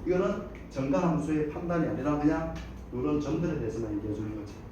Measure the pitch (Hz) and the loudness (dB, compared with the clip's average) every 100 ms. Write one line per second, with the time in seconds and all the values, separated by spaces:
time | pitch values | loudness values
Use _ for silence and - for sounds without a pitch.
0 | 165 180 202 - - - - 135 135 180 | 2 4 4 0 -4 -10 -8 -4 2 4
1 | 175 151 156 151 151 170 175 170 147 - | 4 2 2 2 0 -2 0 2 2 0
2 | 139 147 151 160 165 - - - - 123 | 0 4 4 4 0 -4 -8 -10 -8 -2
3 | 143 147 - 160 - - 113 113 110 104 | 0 2 2 0 0 0 -2 -2 -2 -2
4 | 104 107 107 107 104 - - | -2 -4 -4 -6 -8 -12 -12